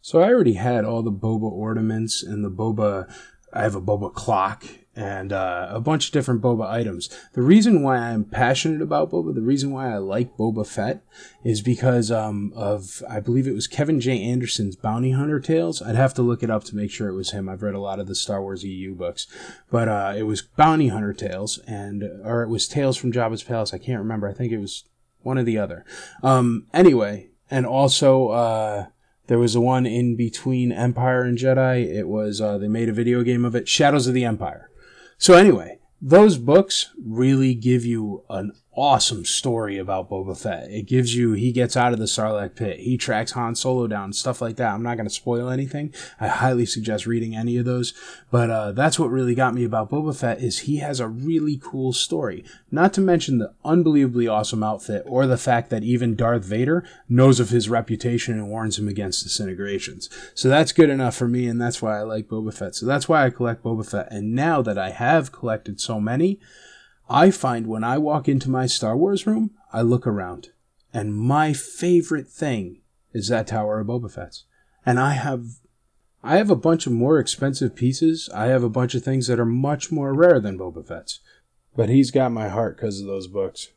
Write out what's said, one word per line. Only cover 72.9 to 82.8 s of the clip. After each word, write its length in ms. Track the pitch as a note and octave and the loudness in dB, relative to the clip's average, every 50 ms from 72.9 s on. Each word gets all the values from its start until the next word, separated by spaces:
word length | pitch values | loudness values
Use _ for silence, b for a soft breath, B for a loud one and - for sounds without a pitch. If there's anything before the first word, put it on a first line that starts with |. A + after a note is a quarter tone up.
| _ _ _ _ _ | _ _ _ _ _
is 160 | A#2 G2 F#2+ | -6 -2 -2
that 180 | A#2+ A2+ G#2+ | -2 -2 -2
Tower 340 | - A2+ A2 G#2+ G#2+ G#2+ A2 | -2 -4 -4 -2 -2 -2 -2
of 80 | G#2+ G#2 | -2 -4
Boba 220 | A#2+ B2 A#2 G2+ | -4 -4 -6 -8
Fett's. 340 | - - F2+ - - - - _ _ _ _ _ _ _ _ | -12 -12 -14 -14 -16 -20 -20 _ _ _ _ _ _ _ _
And 120 | B2 A#2+ B2 | 0 0 2
I 140 | C3 C#3 D3 | 2 0 0
have, 320 | B2+ - D3 C3+ B2 A#2+ A2+ A#2 - _ _ _ _ _ _ _ _ _ _ _ _ - | -2 -2 -4 -6 -6 -8 -12 -16 -18 _ _ _ _ _ _ _ _ _ _ _ _ -4
I 160 | B2 D3+ F#3+ | 2 2 4
have 100 | G#3+ G3+ | 4 4
a 80 | F#3 | 2
bunch 300 | B2 - D#3+ E3 D#3+ - | 2 4 2 2 2 2
of 80 | C#3+ A#2+ | -2 0
more 240 | A2+ A#2+ C3+ D#3 D3+ | 2 4 4 4 4
expensive 580 | B2 - - - C3+ C#3 C3+ C3+ C#3 A#2 - | 2 0 -4 -2 -2 -2 -2 -2 -2 -4 -2
pieces. 540 | - A#2+ B2+ C3 - D#3+ D#3+ D#3+ D#3+ - - - | 0 0 0 0 2 2 0 0 0 -6 -10 -6
I 140 | F#2+ G#2+ | -4 0
have 160 | A#2+ C3 B2+ A#2+ | 2 2 2 2
a 80 | A#2 | 0
bunch 240 | G#2+ C3 B2 B2 - | 0 0 -2 0 -2
of 100 | B2+ - | -4 -2
things 220 | - C3 C3+ B2 | 0 -2 0 0
that 120 | A#2 B2 A#2 | 0 0 0
are 60 | A#2+ | 2
much 480 | A2+ A#2 B2 C3+ C#3+ D3 C#3+ - - D#3+ | 0 0 0 0 0 -2 -4 -4 -4 -4
more 220 | D3+ C#3 C3+ C#3 | -2 -2 -2 4
rare 260 | C#3 E3+ F3+ E3+ C3 | 6 8 8 8 6
than 180 | G#2 G#2 F#2+ F#2 | 4 -2 -6 -6
Boba 300 | F#2 F#2 D#2+ E2 D#2+ - | -8 -10 -10 -12 -14 -12
Fett's. 320 | E2+ D#2 - - - - b b b b b _ _ _ _ _ _ | -14 -14 -12 -14 -16 -16 b b b b b _ _ _ _ _ _
But 140 | - A2+ G2+ | -2 0 4
he's 200 | A#2+ C3+ C#3 A#2+ | 6 4 4 4
got 220 | - C#3 C3 B2 A#2 | 4 2 2 2 0
my 160 | A2+ A2 G2+ | -2 -4 -4
heart 300 | F#2 A2 A#2 G#2 - | -2 -2 -2 -2 -4
'cause 220 | - | -4